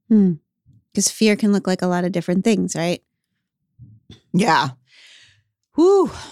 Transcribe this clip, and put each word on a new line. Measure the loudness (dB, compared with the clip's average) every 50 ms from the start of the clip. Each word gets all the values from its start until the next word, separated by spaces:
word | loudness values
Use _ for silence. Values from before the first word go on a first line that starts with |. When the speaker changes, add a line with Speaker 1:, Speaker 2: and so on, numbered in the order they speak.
| _ _
Speaker 1:
Hmm. | 2 4 4 2 0 -2 _ _ _ _ _ _ _ _ _ _ _
'Cause | -4 -4 -4
fear | -2 0 2 2 2
can | 2 0 0 0
look | 0 0
like | -2 -4 -2 -2
a |
lot | -2 -2 -2 -2
of | -4 -4
different | -4 -4 -2 -2 -2 0
things, | 0 0 0 -2 -4 -6
right? | -6 -4 -4 -6 -6 -10 _ _ _ _ _ _ _ _ _ _ _ _ _ _ _ -20 -20 -20 _ _ _ -20 -20 _ _ -2
Speaker 2:
Yeah. | 0 2 2 2 2 0 -2 -6 -12 _ _ _ _ -20 -20 -20 -20 _ _ _ _ _ _ _ _ _ _ _
Whew. | 2 4 4 4 4 2 0 -4 -10 -18 -18